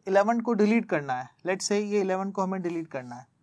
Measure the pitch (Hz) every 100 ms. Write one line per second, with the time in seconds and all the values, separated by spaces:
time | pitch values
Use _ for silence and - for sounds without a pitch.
0 | 190 196 208 233 233 214 208 226 226 160
1 | 139 127 127 _ 175 190 - 208 208 208
2 | 190 185 196 196 190 190 170 170 160 131
3 | 123 123 - _